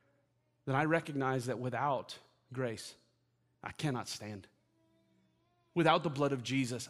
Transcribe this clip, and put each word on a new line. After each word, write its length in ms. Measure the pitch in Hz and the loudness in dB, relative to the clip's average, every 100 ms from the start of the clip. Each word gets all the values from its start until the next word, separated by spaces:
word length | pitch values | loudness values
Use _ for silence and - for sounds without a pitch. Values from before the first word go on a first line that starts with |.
| _ _ _ _ _ _ - | _ _ _ _ _ _ -2
then 80 | 131 | 2
I 100 | 156 | 4
recognize 600 | 165 160 143 131 131 120 | 2 2 -2 0 0 0
that 100 | 110 | -2
without 580 | 123 117 143 127 - - - _ - | -2 -2 0 -2 -4 -14 -20 _ -12
grace, 400 | 123 127 107 - - _ _ _ _ _ _ | -6 -4 -4 -12 -18 _ _ _ _ _ _
I 80 | - | -12
cannot 360 | - 156 123 101 | -6 -4 -4 -6
stand. 380 | - 107 104 - _ _ _ _ _ _ _ _ _ _ _ _ 175 | -10 -10 -12 -14 _ _ _ _ _ _ _ _ _ _ _ _ 4
Without 280 | 160 170 | 6 6
the 60 | 165 | 4
blood 240 | 139 143 | 2 2
of 100 | 135 | 0
Jesus, 460 | 110 135 123 120 | 0 0 0 -2